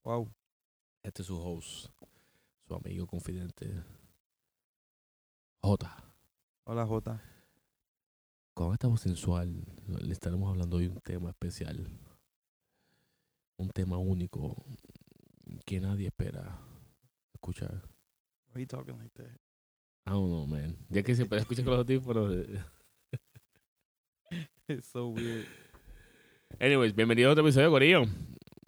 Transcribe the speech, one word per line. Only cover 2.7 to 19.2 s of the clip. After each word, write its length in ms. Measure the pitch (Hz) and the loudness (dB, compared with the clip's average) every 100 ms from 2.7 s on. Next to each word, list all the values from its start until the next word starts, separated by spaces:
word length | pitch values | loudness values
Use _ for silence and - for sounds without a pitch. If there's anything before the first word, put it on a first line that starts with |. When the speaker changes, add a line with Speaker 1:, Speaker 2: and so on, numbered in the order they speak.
Speaker 2:
amigo 320 | 85 - 92 90 | -10 -8 -8 -8
confidente, 800 | 87 85 90 90 - 101 95 82 - - _ _ _ _ _ _ _ _ _ _ _ _ _ _ _ | -8 -8 -10 -10 -12 -10 -10 -12 -18 -20 _ _ _ _ _ _ _ _ _ _ _ _ _ _ _
Jota. 440 | 101 101 - - - _ _ _ _ _ | 2 2 0 -14 -20 _ _ _ _ _
Speaker 1:
Hola, 220 | - 117 113 | -8 -4 -2
Jota. 360 | 110 113 113 - - _ _ _ _ _ _ _ _ _ _ _ | -2 -4 -10 -12 -20 _ _ _ _ _ _ _ _ _ _ _
Speaker 2:
Con 180 | - 85 | -4 -2
esta 160 | 104 127 | 0 2
voz 140 | 117 | 2
sensual, 600 | 92 87 92 87 87 85 85 - 98 | 0 -2 0 0 -2 -6 -10 -14 -8
le 260 | 90 - | -6 -6
estaremos 360 | 90 85 90 98 | -6 -4 -2 -2
hablando 280 | 92 87 87 | -2 0 0
hoy 100 | 90 | 0
un 140 | 92 | -4
tema 300 | - 87 87 | -8 -8 -8
especial. 540 | - 87 - - 78 - - - - _ _ _ _ _ _ _ _ _ _ _ _ _ - | -6 -8 -6 -10 -8 -10 -12 -20 -20 _ _ _ _ _ _ _ _ _ _ _ _ _ -8
Un 120 | 92 | -6
tema 260 | - 92 90 | -2 -2 0
único 580 | 92 92 87 - - - 139 123 - - _ _ - _ 50 50 - | 0 0 -2 -4 -6 -8 -14 -20 -20 -20 _ _ -20 _ -18 -16 -6
que 160 | 95 | -2
nadie 260 | 95 101 95 | -2 -2 -4
espera 540 | - - 90 92 87 - - - _ _ _ _ | -4 -6 -6 -10 -14 -16 -20 -20 _ _ _ _
escuchar. 500 | - 87 87 90 95 - _ _ _ _ _ _ | -14 -8 -6 -6 -8 -12 _ _ _ _ _ _
Speaker 1:
Why 60 | 123 | -12
are 60 | |
you 60 | 127 | -10
talking 300 | 131 135 120 | -10 -12 -14
like 160 | 113 | -16
that? 160 | - | -18